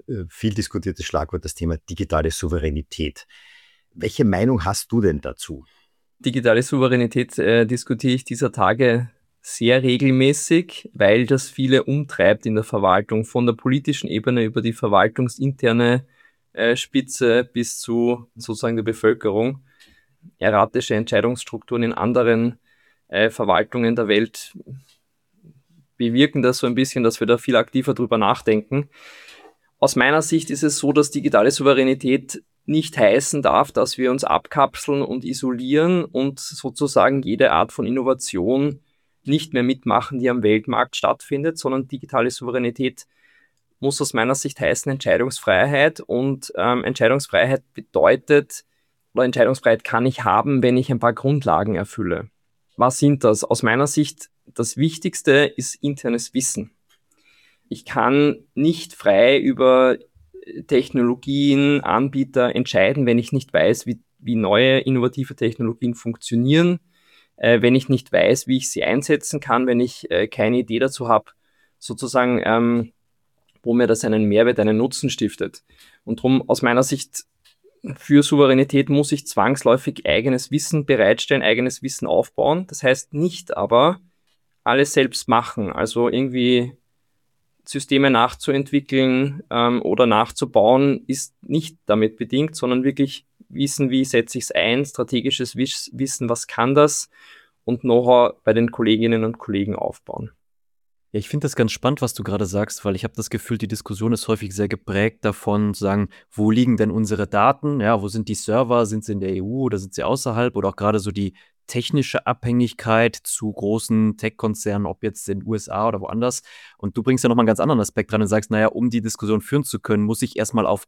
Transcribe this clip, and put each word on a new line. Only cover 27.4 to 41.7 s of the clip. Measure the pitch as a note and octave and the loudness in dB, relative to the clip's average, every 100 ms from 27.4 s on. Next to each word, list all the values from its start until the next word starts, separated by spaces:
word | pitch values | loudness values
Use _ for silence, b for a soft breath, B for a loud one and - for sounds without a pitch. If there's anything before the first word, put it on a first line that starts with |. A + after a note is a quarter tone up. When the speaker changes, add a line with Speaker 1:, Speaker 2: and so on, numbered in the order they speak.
| - A#2 | 4 2
Speaker 2:
aktiver | - C3+ C3 | 2 -2 -2
drüber | B2+ A#2+ A2+ | -2 0 0
nachdenken. | G#2 - - G#2+ G#2+ C3+ C#3+ B B B B B B B B - | 2 0 2 0 0 -6 -6 B B B B B B B B 0
Aus | C3+ C3+ | 0 4
meiner | B2+ D#3 | 4 2
Sicht | D#3+ D#3+ D#3+ | 2 -2 -2
ist | C#3+ | -2
es | D3+ C#3+ | -2 0
so, | C#3+ | 0
dass | C#3+ C#3+ | 2 2
digitale | C#3+ C#3+ G#2+ A#2+ | 0 2 4 4
Souveränität | C3+ C#3 C3 C3 C3+ C3 C3+ C3+ - _ _ - | 4 2 4 2 0 0 0 -2 -16 _ _ -2
nicht | D#3 D#3 C#3+ | -2 -2 2
heißen | G#2+ A#2+ - D3 | 4 4 0 -2
darf, | G#2 E2+ C#3+ | 2 2 2
dass | - C3 - | 0 -2 0
wir | B2+ | -2
uns | C3 | 0
abkapseln | - D#2 - D3+ C#3 - - C#3+ | 0 -2 -2 0 0 -2 -4 -4
und | - B2+ F2 | -4 -6 -6
isolieren | C3 B2+ B2 B2+ D3 E3+ F3+ - | -6 -4 -4 0 2 2 2 -2
und | B2+ C3+ C#3 | -2 -4 -4
sozusagen | - D3 C3 - C#3+ C3+ A#2 C#3 | -14 -10 -10 -4 0 4 4 2
jede | B2+ A2+ C3 | -2 2 2
Art | D#3 A#2 | 2 0
von | - A#2 | -2 -4
Innovation | C3 B2+ C3 - F#2+ F#2+ C3+ D3 C#3+ _ _ _ _ | -2 -2 -2 -4 -4 -2 0 0 -4 _ _ _ _
nicht | - D3+ D#3 | -4 -4 -2
mehr | C3 | -2
mitmachen, | B2 C3 A2 G#2 - C3 | -2 -2 0 0 0 -4
die | B2 | -2
am | B2 | 0
Weltmarkt | G#2 A2 - A2 B2+ - | 2 2 0 -2 -2 -2
stattfindet, | - - - C#3 D#3 D#3+ | -2 -2 -4 -4 -4 -4
sondern | C#3 | -4